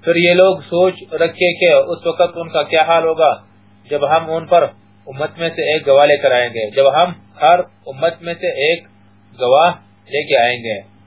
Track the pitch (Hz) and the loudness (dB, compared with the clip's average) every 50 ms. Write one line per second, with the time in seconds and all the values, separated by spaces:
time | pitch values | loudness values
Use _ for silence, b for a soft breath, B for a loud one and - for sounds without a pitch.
0 | _ 170 170 170 175 175 175 180 185 190 185 - - - 170 175 185 185 185 - | _ -2 0 2 2 2 4 4 4 2 2 -2 -8 -6 -2 0 0 0 -2 -6
1 | - - 160 156 165 165 - - 180 175 170 - 180 170 151 135 139 - 170 - | -16 -12 -4 -2 -2 -2 -2 -2 -2 -2 0 0 2 2 4 2 2 0 -6 -6
2 | - 170 160 - 175 175 175 170 165 165 - 156 147 - 160 160 151 160 165 165 | -6 -8 -2 -2 -2 -2 -2 -12 -14 -6 -6 -6 -4 -2 0 0 0 2 0 0
3 | 160 165 160 156 160 143 123 - - _ _ _ _ _ _ _ _ - 147 143 | 0 -2 0 2 2 2 0 -2 -10 _ _ _ _ _ _ _ _ -8 -4 -4
4 | 143 139 156 165 160 160 160 165 160 - 180 170 147 - - _ _ _ _ _ | -2 0 0 -2 -2 -4 -8 -8 -2 2 2 2 2 0 -6 _ _ _ _ _
5 | _ - 131 135 151 151 - 165 165 165 165 170 151 143 151 156 - 139 135 139 | _ -18 -10 -10 -10 -10 -8 -8 -8 -6 -6 -4 -4 -2 -2 -2 0 2 4 4
6 | 147 147 147 143 143 135 123 123 123 117 113 117 110 107 107 143 139 139 139 156 | 6 4 2 2 2 0 2 2 0 -2 -4 -8 -8 -4 0 2 2 2 4 2
7 | 175 180 175 - _ _ _ - 147 156 175 180 180 - _ _ _ - 135 135 | 0 0 -2 -14 _ _ _ 0 2 4 4 2 0 -8 _ _ _ -18 -8 -4
8 | 151 170 170 - 170 170 170 165 180 175 143 131 139 156 170 170 - _ _ _ | -4 -4 -4 -6 -12 -12 -12 -8 -8 -8 -4 -2 -2 -2 -2 -4 -6 _ _ _
9 | _ _ _ _ _ _ - - 127 123 131 147 165 175 165 - _ _ _ _ | _ _ _ _ _ _ -10 -6 0 2 4 4 4 2 0 -4 _ _ _ _
10 | _ - 135 143 147 139 143 123 117 120 123 120 113 113 104 98 - _ _ _ | _ -8 -8 -8 -4 0 0 2 2 0 -2 -6 -8 -10 -10 -10 -12 _ _ _
11 | _ | _